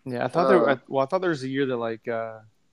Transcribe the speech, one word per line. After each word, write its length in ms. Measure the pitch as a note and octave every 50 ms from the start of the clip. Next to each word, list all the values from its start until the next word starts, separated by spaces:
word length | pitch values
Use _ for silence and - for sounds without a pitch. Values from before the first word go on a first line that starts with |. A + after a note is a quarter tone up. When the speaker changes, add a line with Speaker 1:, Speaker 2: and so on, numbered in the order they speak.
| _
Speaker 1:
Yeah, 180 | C3+ B2 A#2+ B2+
I 40 | B2+
thought 180 | - E3 F3+ -
there, 220 | F#3+ F3 D3 C#3
Speaker 2:
Uh, 60 | C3+
Speaker 1:
I, 40 | C3 - -
well, 160 | C3+ C3+ C3+
I 40 | C3+
thought 120 | F#3 F#3+
there 100 | F#3 F3+
was 120 | D#3+ C#3 B2+
a 60 | C3
year 160 | C3+ C3+ C#3+
that, 120 | B2+ B2+ A#2+
like, 300 | A#2 A#2 A2+ A2 - B2
uh, 320 | A#2 A2+ A2+ A2+ A2 A2 A2 A2 _ _ _ _